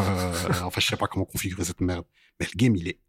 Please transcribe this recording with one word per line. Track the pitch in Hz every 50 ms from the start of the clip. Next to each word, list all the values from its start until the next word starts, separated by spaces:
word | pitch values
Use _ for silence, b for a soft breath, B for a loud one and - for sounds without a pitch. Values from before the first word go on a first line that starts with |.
euh, | 98 95 95 90 90 90 87
<laughs> | 87 90 92 92 90 87
en | 87
fait, | - -
je | -
sais | - -
pas | - 104
comment | - - 98 95
configurer | - - 85 - 98 87 92 90
cette | 87 - -
merde. | 92 90 90 87 85 _ b b b b b -
Mais | 90 -
le | -
game, | 90 127 123 107
il | 87 82
est | 92 - _ _